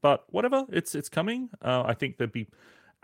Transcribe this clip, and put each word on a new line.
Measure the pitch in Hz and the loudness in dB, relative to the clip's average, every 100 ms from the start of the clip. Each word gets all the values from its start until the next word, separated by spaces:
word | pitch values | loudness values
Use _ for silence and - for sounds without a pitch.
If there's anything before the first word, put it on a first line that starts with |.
but | 143 135 - | 4 4 0
whatever, | 185 240 269 262 | 0 2 2 0
it's, | 180 170 151 | -2 -2 -4
it's | 143 | -4
coming. | - 185 240 254 - | -2 -2 -4 -8 -6
Uh, | - 127 117 | -2 0 0
I | |
think | 113 139 - | -2 -4 -4
they'd | 117 | -4
be | 117 107 _ - - _ _ | -4 -10 _ -20 -20 _ _